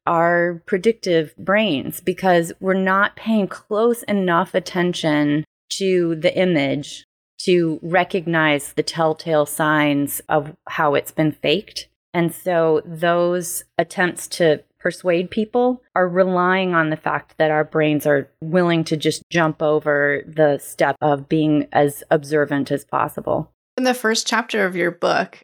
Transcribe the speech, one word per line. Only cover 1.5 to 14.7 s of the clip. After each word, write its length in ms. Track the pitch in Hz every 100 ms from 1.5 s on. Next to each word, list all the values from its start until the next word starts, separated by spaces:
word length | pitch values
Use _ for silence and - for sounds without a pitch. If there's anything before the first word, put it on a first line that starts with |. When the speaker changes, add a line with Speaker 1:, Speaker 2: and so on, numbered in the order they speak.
| 202 220 139 - -
Speaker 1:
because 520 | - 175 190 175 170 -
we're 140 | 190 190
not 400 | 190 190 208 -
paying 320 | 220 220 185
close 560 | - - 208 233 233
enough 500 | - 202 180 170 185
attention 880 | 190 - 180 175 175 160 147 147 151 151 _ -
to 440 | - 190 185 170 160
the 220 | 175 -
image 640 | 185 160 139 139 147 - - _ _ -
to 400 | - 180 165 151
recognize 920 | 165 180 180 196 165 165 156 143 -
the 100 | -
telltale 640 | - - 160 156 170 151 147
signs 720 | - 156 156 147 143 143 - -
of 240 | 156 147 160 -
how 240 | - 156
it's 180 | 143 -
been 200 | - 156
faked. 560 | 147 147 165 - - - _ _
And 200 | 180 170
so 500 | - 185 175 160 156 175
those 800 | 160 170 175 175 180 175 - - -
attempts 480 | 170 - 180 170 -
to 360 | - 165 147 -